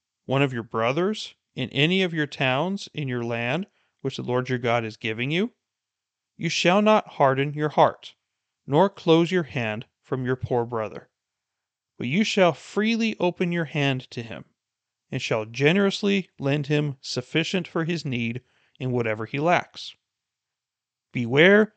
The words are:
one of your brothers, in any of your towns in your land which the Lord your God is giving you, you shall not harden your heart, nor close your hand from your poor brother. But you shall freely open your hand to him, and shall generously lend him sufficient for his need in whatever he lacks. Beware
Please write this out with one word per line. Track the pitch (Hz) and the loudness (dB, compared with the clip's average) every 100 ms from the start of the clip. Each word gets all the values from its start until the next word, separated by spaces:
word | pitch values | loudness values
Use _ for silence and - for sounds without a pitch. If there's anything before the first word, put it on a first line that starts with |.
| _ _ - | _ _ -2
one | 135 | 0
of | 139 | 0
your | 123 | -2
brothers, | 113 113 117 147 185 214 - - _ - | -4 -2 0 0 -2 -4 -10 -18 _ -8
in | 123 | -4
any | 131 156 190 | 0 2 2
of | 185 | 0
your | 160 147 | -2 -4
towns | - 131 131 175 196 - | -2 0 0 -2 -4 -8
in | 151 139 | -8 -4
your | 123 | -4
land | 117 117 120 160 196 _ _ _ | -4 -4 -2 -4 -6 _ _ _
which | 135 - | -8 -6
the | |
Lord | 123 123 127 | -2 -2 0
your | 127 | -2
God | 120 120 | 0 0
is | 113 107 | -2 -6
giving | 113 110 127 | -6 -4 -2
you, | 165 233 - _ _ _ _ _ _ _ - | -2 -2 -6 _ _ _ _ _ _ _ -8
you | 165 | -4
shall | - 170 196 | 0 2 4
not | 214 214 - | 4 4 2
harden | - 139 131 143 | 2 2 2 -2
your | 147 151 | -2 0
heart, | - 135 - - - _ _ _ _ - | 4 4 2 -12 -20 _ _ _ _ 0
nor | 143 196 | 2 2
close | - 170 165 170 | 2 4 4 4
your | 185 | 0
hand | 151 131 113 107 - _ | -2 -4 -4 -6 -10 _
from | - 131 127 | -8 -4 -2
your | 127 | -4
poor | - 123 117 | -2 -2 -2
brother. | 117 107 73 - _ _ _ _ _ _ _ _ - | -4 -6 -8 -16 _ _ _ _ _ _ _ _ -10
But | 120 | -4
you | 170 | 0
shall | 220 208 175 | 0 4 2
freely | 147 - - 214 226 226 - | 2 -4 -2 0 0 -2 0
open | 180 170 175 | -2 -2 -2
your | 175 156 | -2 -2
hand | 151 139 127 - | 0 0 0 -6
to | - | -12
him, | 117 78 - _ _ _ _ _ _ | -12 -12 -16 _ _ _ _ _ _
and | 131 | -8
shall | - 117 110 | -2 -4 -4
generously | 117 143 190 196 - 202 202 175 - | 0 4 4 2 0 0 0 -2 -6
lend | 139 147 139 | -2 -2 0
him | 151 147 131 | -2 -2 -6
sufficient | - - - 156 165 185 - | -8 -8 -4 -2 -2 -4 -4
for | 175 | -4
his | 165 170 | -2 -4
need | 147 123 117 120 - _ _ - | -4 -4 -4 -6 -12 _ _ -8
in | 131 | -4
whatever | 123 113 107 113 | -2 0 -2 -4
he | 139 | -2
lacks. | 160 165 - - - - _ _ _ _ _ _ _ _ _ _ _ | 2 2 0 -12 -18 -18 _ _ _ _ _ _ _ _ _ _ _
Beware | 131 117 135 175 208 214 | -6 0 6 8 6 4